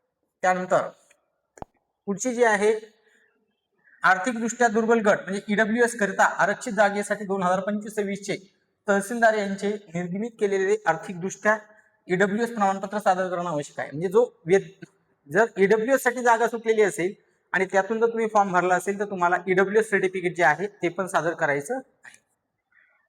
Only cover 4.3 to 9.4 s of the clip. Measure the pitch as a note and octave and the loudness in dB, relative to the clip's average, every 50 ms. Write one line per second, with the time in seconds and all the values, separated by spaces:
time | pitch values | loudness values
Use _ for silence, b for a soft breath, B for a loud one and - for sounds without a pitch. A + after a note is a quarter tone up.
4.3 | A#3 A3+ A3+ A3 - - B3 A#3 G#3 A3+ A3 A3 A#3 A#3 G3+ G#3+ G3 - - - | -4 -2 -4 -4 0 2 2 2 2 2 2 2 2 2 4 2 2 2 0 -6
5.3 | F#3+ G3+ - - G#3 F#3+ A3 G#3 A3 A#3+ A#3+ A#3 A#3 A#3 G#3 F#3+ F#3+ G3+ G3+ E3 | -8 -6 -4 -2 0 0 2 2 2 2 2 2 0 -2 -4 -2 2 2 2 2
6.3 | - - E3 F#3+ G3+ - - C4 G3+ G#3 G#3 G3+ G3 G3+ G3+ - G#3 G3+ G#3+ F#3 | 2 2 0 0 0 -4 -6 -4 0 2 2 2 2 -2 -4 -4 -6 -6 -4 -6
7.3 | G3 G3 F3+ F3+ F#3 F#3+ F#3+ G#3 G#3 G#3+ G#3 A3+ - G#3+ G3+ G3 G3+ F#3+ - - | -4 -2 0 0 0 0 -2 -4 -6 -6 -8 -8 -6 -6 -4 -4 -6 -8 -6 -6
8.3 | E3+ - - _ _ _ _ _ _ _ - - G3 G3+ F#3+ - A#3+ A#3 A#3 A3 | -8 -8 -8 _ _ _ _ _ _ _ -2 0 0 0 0 -2 -2 2 2 2
9.3 | A3 G#3+ | 4 2